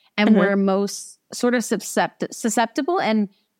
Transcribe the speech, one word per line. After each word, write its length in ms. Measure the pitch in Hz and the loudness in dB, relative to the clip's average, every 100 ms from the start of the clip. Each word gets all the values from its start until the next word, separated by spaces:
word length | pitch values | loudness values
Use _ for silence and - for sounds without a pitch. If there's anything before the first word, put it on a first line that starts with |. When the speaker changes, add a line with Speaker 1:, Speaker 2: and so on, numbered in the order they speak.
| _ - | _ 0
Speaker 1:
and 140 | 208 | 4
Speaker 2:
Mm-hmm. 80 | 214 | 4
Speaker 1:
we're 180 | 196 196 | 4 2
most 640 | 196 190 202 - - - - | 2 0 -2 -6 -14 -20 -18
sort 220 | - 247 | -4 0
of 80 | 247 | 0
suscept-, 720 | 214 226 - - 175 - - | -2 -4 -4 -2 -2 -2 -10
susceptible. 680 | - 233 226 226 - 285 359 | -6 -4 0 0 -2 -2 0
And 280 | 208 220 196 _ _ _ | 0 0 0 _ _ _